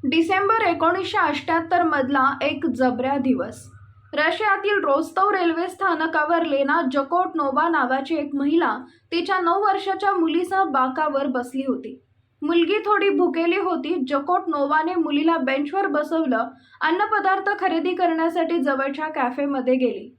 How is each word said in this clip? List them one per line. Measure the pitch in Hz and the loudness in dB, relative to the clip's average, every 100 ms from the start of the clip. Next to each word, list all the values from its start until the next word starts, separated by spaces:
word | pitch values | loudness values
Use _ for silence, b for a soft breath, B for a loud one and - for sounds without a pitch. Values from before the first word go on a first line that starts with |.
| 269 | 0
डिसेंबर | 320 330 381 403 453 | 0 2 0 2 2
एकोणीसशे | 403 320 320 359 359 415 | 2 2 0 0 -2 0
अठ्ठ्याहत्तर | 330 285 - 330 330 349 | 0 0 -2 -2 0 0
मधला | 339 294 262 285 262 - | 2 0 0 2 2 0
एक | 277 285 330 | -4 -2 -4
जबऱ्या | 233 254 247 262 277 | 0 0 0 -2 0
दिवस. | 262 - 202 - - - - - _ | 0 0 -2 -10 -20 -20 -20 -20 _
रशियातील | 294 311 330 427 392 392 403 | -2 0 0 0 0 2 0
रोस्तव | 302 277 320 - 403 | 2 0 0 0 2
रेल्वे | 403 339 330 359 | 2 0 0 -4
स्थानकावर | - 381 320 320 320 302 339 | -2 0 0 0 0 2 2
लेना | 330 277 277 320 277 | 2 0 2 2 2
जकोटनोवा | 285 277 339 359 339 277 269 330 | 0 0 0 0 0 -2 2 2
नावाची | 320 247 269 269 320 | 2 0 -2 -2 -4
एक | 285 | -2
महिला | 277 285 320 277 220 B B B | -2 2 2 2 -2 B B B
तिच्या | 330 349 370 | -4 0 0
नऊ | 339 370 | 2 2
वर्षाच्या | 415 381 381 381 403 | 2 0 -2 -2 0
मुलीसह | 392 330 320 359 381 | 2 0 0 0 0
बाकावर | 381 269 262 262 302 277 277 | 0 0 0 0 -2 -2 -2
बसली | 247 247 262 269 | -4 -4 -6 -4
होती. | 220 - - _ _ _ _ | -4 -6 -16 _ _ _ _
मुलगी | 294 339 330 427 | 0 2 2 0
थोडी | 415 415 403 | 2 2 2
भुकेली | 302 349 320 339 381 | 2 2 2 0 0
होती. | 359 330 285 339 262 | 0 -2 -2 -4 -2
जकोटनोवाने | 285 285 359 370 294 285 311 320 | -2 0 0 0 -2 0 0 0
मुलीला | 359 302 285 320 330 | -2 0 2 2 0
बेंचवर | 254 269 294 359 - | 0 -2 -2 -2 0
बसवलं. | 294 294 320 294 226 240 B B B | -2 0 -2 0 0 -2 B B B
अन्नपदार्थ | 311 359 415 427 381 381 392 403 | -2 0 2 2 2 0 0 -2
खरेदी | 370 330 320 | 0 0 -2
करण्यासाठी | 359 349 320 330 339 330 339 | 0 0 2 0 0 0 0
जवळच्या | 277 269 269 277 311 | 0 0 -2 -4 -6
कॅफेमध्ये | 311 247 254 285 277 254 | -2 -4 -2 -2 -2 0
गेली. | 262 247 196 226 | 2 2 -2 -12